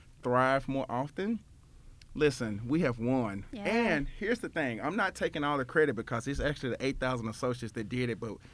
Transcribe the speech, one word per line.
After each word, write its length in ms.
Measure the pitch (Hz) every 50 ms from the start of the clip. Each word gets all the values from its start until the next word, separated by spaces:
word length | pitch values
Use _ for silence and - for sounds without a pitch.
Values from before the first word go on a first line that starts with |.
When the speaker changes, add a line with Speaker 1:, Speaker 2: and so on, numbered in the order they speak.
| - - - -
Speaker 1:
thrive 440 | - 123 123 127 131 131 135 139 - -
more 160 | 135 135 131 -
often, 480 | 117 123 135 147 - - 190 214 233 208 - - - - - - - - - - - - - - -
listen, 460 | 131 151 147 123 - 123 110 104 101 117
we 140 | 120 147 170
have 180 | 180 131 117 117
won. 460 | 117 123 131 131 117 104 98 101 - -
Speaker 2:
Yeah. 120 | - - -
Speaker 1:
And 400 | 180 220 233 233 202 165 143 139 - - -
here's 220 | 208 214 247 240
the 80 | - 160
thing. 320 | - 170 147 127 113 104
I'm 160 | 110 151 180
not 180 | 226 196 185 -
taking 300 | - - 160 - 156 147
all 140 | 147 147 135
the 60 | 127
credit 300 | 123 - - 156 139 113
because 300 | 113 113 - 127 113 -
it's 140 | 135 143 -
actually 300 | 120 147 147 - 139 123
the 140 | 110 - 131
eight 140 | 135 131 -
thousand 300 | 131 127 127 120 110 110
associates 440 | 107 - 135 127 120 123 120 107 -
that 140 | 120 110 101
did 220 | 123 123 127 120
it, 80 | 110 -
but 120 | 113 110 98 - - -